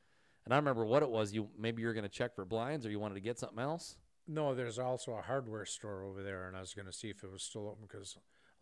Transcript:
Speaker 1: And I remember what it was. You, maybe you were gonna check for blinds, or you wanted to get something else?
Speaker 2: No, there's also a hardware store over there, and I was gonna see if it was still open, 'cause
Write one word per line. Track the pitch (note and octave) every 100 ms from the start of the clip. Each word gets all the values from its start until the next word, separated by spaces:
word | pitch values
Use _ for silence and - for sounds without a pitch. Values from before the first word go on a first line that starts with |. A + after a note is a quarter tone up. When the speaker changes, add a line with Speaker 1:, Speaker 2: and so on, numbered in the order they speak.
| _ _ _ _ -
Speaker 1:
And |
I | C3+
remember | C#3+ A#2 G#2+
what | C#3
it | C#3+
was. | A2+ G#2
You, | G#2+ G#2 -
maybe | A2+ A#2
you | A#2
were |
gonna | A2 G2+
check | - B2
for | -
blinds, | F#2 A2+ B2 D#3 A2
or |
you | G#2
wanted | G#2+
to | G2
get | G#2+ A#2+
something | - G#2+
else? | C3+ E3 - - _ _ -
Speaker 2:
No, | D#3 D3
there's | B2+ A#2+ A2+
also | B2+ B2+ -
a | A2
hardware | A2 C3+ A#2 G#2+ G2
store | - G#2+ G2
over | G2 F#2+
there, | G2 F#2+ F#2
and | F#2
I |
was | F#2
gonna | G2+ G2
see | - A2
if | G2
it | F#2+
was | F#2+
still | - A2 G#2
open, | G#2 G#2
'cause | G#2+ G2 - _ _ - -